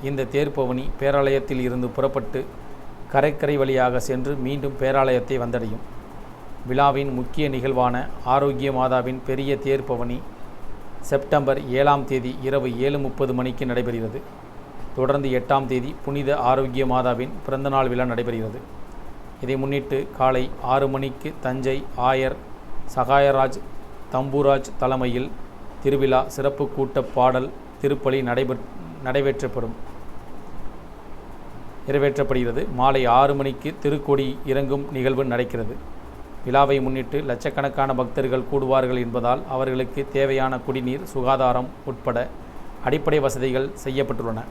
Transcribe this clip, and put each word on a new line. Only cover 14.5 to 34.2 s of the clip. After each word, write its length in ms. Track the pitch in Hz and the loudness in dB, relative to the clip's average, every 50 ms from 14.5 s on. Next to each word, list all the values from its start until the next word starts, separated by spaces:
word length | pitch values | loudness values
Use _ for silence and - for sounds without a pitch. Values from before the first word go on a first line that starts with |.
| - - - - - - - - - | -16 -16 -16 -14 -10 -8 -8 -6 -2
தொடர்ந்து 320 | - 127 131 139 143 139 135 127 127 | 0 2 2 2 2 2 2 0 0
எட்டாம் 280 | 123 - 143 139 135 123 | 2 2 2 2 2 0
தேதி 200 | 127 127 123 135 - - - | -2 -2 -2 -2 -8 -6 -6
புனித 260 | - 139 143 139 131 143 147 123 120 | -4 -4 -2 0 0 0 2 4 4
ஆரோக்கிய 360 | 131 131 135 131 123 131 135 131 127 | 4 4 2 0 0 0 2 2 2
மாதாவின் 420 | 127 127 123 120 113 127 131 - - - | 2 4 2 0 0 -2 -6 -6 -8 -4
பிறந்தநாள் 460 | - 131 135 139 139 135 135 131 127 | -4 -4 -2 -2 2 2 2 2 2
விழா 140 | 123 123 127 127 | 2 0 0 0
நடைபெறுகிறது. 500 | 117 117 120 120 117 117 113 110 104 107 - - - - - - - - - - - - - - - - - | 0 -2 -2 -2 -2 -4 -4 -4 -6 -8 -12 -12 -12 -12 -12 -10 -10 -12 -10 -10 -10 -12 -12 -14 -12 -8 -4
இதை 120 | 123 135 131 | -2 -2 0
முன்னிட்டு 380 | 135 139 139 143 139 - 135 135 - - - | 0 0 0 -2 -2 -2 -2 -2 -2 -4 -2
காலை 260 | - 131 131 131 127 123 - - - - 123 127 | 2 4 4 4 4 0 0 -4 -4 0 2 2
ஆறு 140 | 139 139 135 135 | 4 4 2 0
மணிக்கு 340 | 135 135 135 123 - - 151 156 - - | -2 -2 -4 -6 -6 -8 -8 -8 -4 -4
தஞ்சை 320 | 127 127 135 131 131 131 135 135 - - - 123 127 | -2 -2 0 0 0 0 0 -2 -6 -4 2 2 4
ஆயர் 280 | 131 131 131 131 131 - - - - - - - - - - - - | 4 4 2 0 -2 -4 -10 -14 -14 -14 -8 -2 -2 0 0 0 0
சகாயராஜ் 640 | 135 127 117 139 143 139 139 135 135 131 131 - - - - - - - - - - - - - | 0 2 6 6 6 8 6 6 4 4 2 2 -4 -8 -8 -8 -10 -10 -10 -12 -12 -10 -4 -2
தம்புராஜ் 560 | 131 135 139 135 143 143 139 139 135 135 - - - | -2 -2 0 0 4 4 6 4 4 2 -4 -2 0
தலைமையில் 480 | 135 127 131 131 127 127 120 123 131 - - - - - - - - - - - - | 2 2 2 2 2 0 0 0 -2 -4 -6 -8 -10 -10 -12 -12 -12 -12 -12 -2 0
திருவிழா 380 | 135 139 135 135 135 131 127 135 - - | 2 2 4 4 4 4 4 4 2 -4
சிறப்பு 300 | - 131 139 139 - 143 139 - | 0 0 0 2 0 -2 -2 0
கூட்ட 280 | 139 135 127 - 143 123 - - | -2 -2 0 0 -2 -2 0 2
பாடல் 340 | 135 127 127 127 127 127 135 - - - - - - - | 4 4 6 6 4 0 -2 -6 -10 -14 -16 -12 -2 0
திருப்பலி 360 | 139 143 131 - 139 131 135 131 123 | 0 0 2 0 0 0 2 2 2
நடைபெற்-, 380 | 120 127 135 127 131 117 - - - - - - - - 139 | 2 2 2 0 -2 -4 -6 -10 -10 -12 -10 -10 -12 -8 -4
நிறைவேற்றப்படும், 680 | 127 127 143 139 139 131 - 135 127 - 127 113 110 113 - - - - - - - - - - - - - - - - - - - - - - - - - - - - - - - - - - - - - - - - - - | 0 2 2 2 2 0 0 -2 -4 -2 -2 -4 -4 -4 -6 -8 -10 -8 -10 -10 -8 -10 -10 -10 -8 -10 -10 -8 -8 -8 -4 -4 -4 -6 -6 -14 -14 -16 -16 -14 -12 -12 -12 -12 -12 -14 -12 -12 -12 -12 -12 -12 -12 -12 -10 -6
நிறைவேற்றப்படுகிறது. 800 | - 139 143 135 143 135 143 139 131 135 127 123 120 110 135 - - 113 123 | 0 0 2 2 2 2 2 0 2 2 2 2 0 0 -2 -2 -2 0 2
மாலை 220 | 123 135 139 135 127 120 117 127 | 4 4 4 4 4 6 6 6
ஆறு 140 | 139 143 143 139 | 6 6 4 2
மணிக்கு 340 | 135 139 131 131 - 147 151 - - | 0 -2 -2 -4 -6 -8 -8 -2 0
திருக்கொடி 440 | 147 143 147 143 - 139 139 | 0 0 0 2 2 2 2